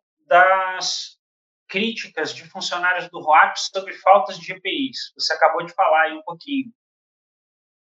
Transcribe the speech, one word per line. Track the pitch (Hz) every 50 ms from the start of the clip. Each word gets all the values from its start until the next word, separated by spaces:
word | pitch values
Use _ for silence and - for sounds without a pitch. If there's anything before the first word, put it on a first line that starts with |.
| _ _ _ _ _ -
das | 175 175 185 190 190 190 190 185 185 180 - - - - - - - _ _ _ _ _ _ _ _ _ _ -
críticas | - 190 220 226 226 - - - - 165 151 - -
de | - - -
funcionários | - 165 170 - 180 175 175 180 180 175 175 170
do | 170 165
roap | 156 156 151 165 190 196 - -
sobre | - - - 190 190 185 -
faltas | - - 185 196 202 190 190 190 170
de | 170 180
E | 175 -
P | 190 190
Is." | 165 147 135 127 120 - - - - 131
Você | - - 156
acabou | - 165 160 160 170 175
de | 170 -
falar | - 190 165 156 160 160
aí | 156 156
um | 156 -
pouquinho. | 175 165 165 - 143 143 135 135 117 - _ _ _ _ _ _ _ _ _ _ _ _ _ _ _ _ _ _ _ _ _ _